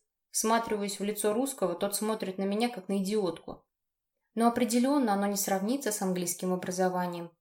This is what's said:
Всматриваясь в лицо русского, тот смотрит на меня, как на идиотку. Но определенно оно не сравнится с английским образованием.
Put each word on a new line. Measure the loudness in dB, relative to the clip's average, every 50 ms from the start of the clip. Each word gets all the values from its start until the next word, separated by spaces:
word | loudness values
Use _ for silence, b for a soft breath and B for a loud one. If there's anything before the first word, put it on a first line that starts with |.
| _ _ _ _ _ _
Всматриваясь | -4 0 2 4 2 2 2 0 -2 -2 -2 -4 -4 -4
в | -4
лицо | -4 -2 0 0 2
русского, | 2 2 0 -2 -2 -2 -2 -2 0
тот | -2 -2 -2 -2
смотрит | -2 -2 -2 -2 -2 -4 -4 -2
на | -2 -2
меня, | 0 0 0 0
как | -2 -2 -6 -4 -2
на | -2
идиотку. | 0 0 0 0 0 0 0 -2 -4 -10 -14 -14 -14 _ _ _ _ _ _ _ _ _ _ _ _ _ _ _
Но | 2 2
определенно | 4 4 2 2 2 2 2 4 4 4 4 4 2 2
оно | 2 2
не | 0 0
сравнится | -2 0 0 0 0 2 0 -2 0 -2 -2 -2
с | 0
английским | 0 0 0 0 -2 -4 -4 -2 -2 -2
образованием. | -2 -2 -2 -4 0 0 2 2 2 0 -2 -2 -4 -6 -8 -10 -14 _